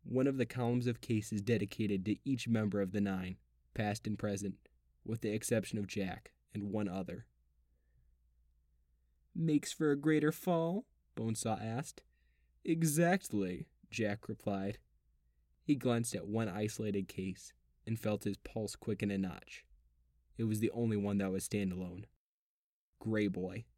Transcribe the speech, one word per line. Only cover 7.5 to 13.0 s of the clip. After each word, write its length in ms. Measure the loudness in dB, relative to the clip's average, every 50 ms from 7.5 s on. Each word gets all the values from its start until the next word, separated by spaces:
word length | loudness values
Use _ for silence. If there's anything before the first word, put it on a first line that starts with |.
| _ _ _ _ _ _ _ _ _ _ _ _ _ _ _ _ _ _ _ _ _ _ _ _ _ _ _ _ _ _ _ _ _ _ _ _ _
"Makes 380 | 0 2 4 4 4 2 0
for 180 | -2 2 4 4
a 100 | 4 4
greater 320 | 4 4 4 6 4 4
fall?" 540 | 2 2 0 2 2 2 2 0 0 -2 -4 _ _ _ _ _ _
Bonesaw 440 | -4 -2 -2 -2 0 0 -2 -2 0
asked. 420 | -2 -4 -4 -4 -6 -8 -12 -18 _ _ _ _ _ _ _ _ _ _ _ _ _
"Exactly," 1040 | 0 2 4 4 4 6 6